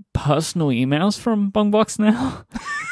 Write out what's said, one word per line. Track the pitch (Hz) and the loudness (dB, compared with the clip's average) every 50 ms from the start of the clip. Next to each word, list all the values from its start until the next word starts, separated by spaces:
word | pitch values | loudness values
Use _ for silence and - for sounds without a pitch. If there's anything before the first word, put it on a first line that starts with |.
| - _ - | -16 _ -6
personal | - - 143 147 156 160 - - 175 156 139 | -2 0 2 0 0 0 -2 -2 0 0 2
emails | 123 120 131 131 147 151 185 208 202 - | 2 2 2 2 2 2 2 0 0 0
from | - 240 220 208 202 196 | -2 0 0 0 0 0
Bungbox | - 214 208 208 208 220 214 - - - | 0 0 2 2 4 2 2 0 0 2
now. | 214 214 226 240 262 262 - - - _ | 2 2 2 2 -2 -4 -6 -8 -14 _
<laughs> | - - - - - - - - | -14 -12 -8 -8 -8 -8 -6 0